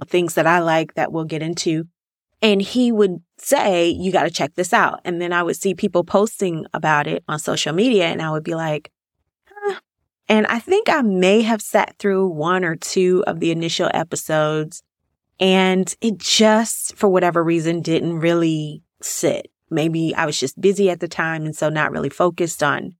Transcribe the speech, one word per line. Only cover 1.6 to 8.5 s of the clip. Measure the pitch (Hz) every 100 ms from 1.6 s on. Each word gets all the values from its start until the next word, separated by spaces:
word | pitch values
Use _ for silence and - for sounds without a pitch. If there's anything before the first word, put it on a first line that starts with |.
| 175 160 165 _ _ _ _ -
And | 220 196
he | 196 247 240
would | 214 202 170 - -
say, | - - 214 175 170
"You | - 185
gotta | 180 156
check | - 147
this | - 180
out." | 226 147 -
And | - 175
then | 175
I | 175
would | 170 170
see | 196
people | 170 208 175
posting | 170 196 214 - 190 160 -
about | 170 156 147 147
it | 170 -
on | 156
social | - 156 151
media | 165 254 208 165
and | 165
I | 160
would | 156
be | 165